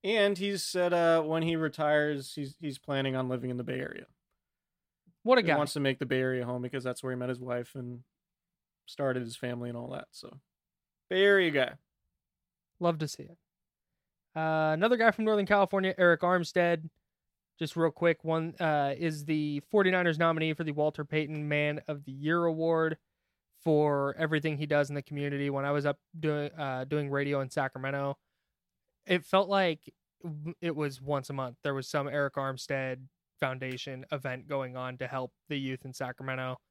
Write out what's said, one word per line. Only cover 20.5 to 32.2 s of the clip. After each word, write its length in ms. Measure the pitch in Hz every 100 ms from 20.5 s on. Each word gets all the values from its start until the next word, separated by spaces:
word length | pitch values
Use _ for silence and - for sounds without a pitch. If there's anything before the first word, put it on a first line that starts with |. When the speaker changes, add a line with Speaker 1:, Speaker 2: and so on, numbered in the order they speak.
Speaker 2:
for 100 | 151
the 80 | 156
Walter 320 | 147 151 151
Payton 460 | 143 156 147 151 147
Man 320 | 147 147 147 -
of 160 | 147 143
the 80 |
Year 320 | 135 151 170 170
Award 520 | 160 165 160 160 156 _ _ _ _ _ _
for 540 | 165 151 151 143 139 -
everything 400 | 160 156 156 147
he 80 | 151
does 220 | 147 143
in 80 | 143
the 60 |
community. 480 | - 147 143 143 143
When 160 | 139 139
I 60 |
was 140 | 147 143
up 140 | 143 _ 165
doing, 340 | 156 147 147
uh, 320 | 160 143 131 135
doing 220 | 147 143
radio 320 | 139 143 143
in 80 | 135
Sacramento, 680 | - 135 135 135 139 139 139 _ _ _ _ _ _ _ _ -
it 200 | 180 -
felt 240 | 190 190
like 440 | 196 180 156 - _ _ _
w-, 320 | 170 147 151 -
it 120 | 170
was 280 | 147 147 131
once 280 | 135 143 131
a 40 |
month. 240 | 139 131 120
There 120 | 147
was 160 | 139 127
some 180 | 151 139
Eric 280 | 143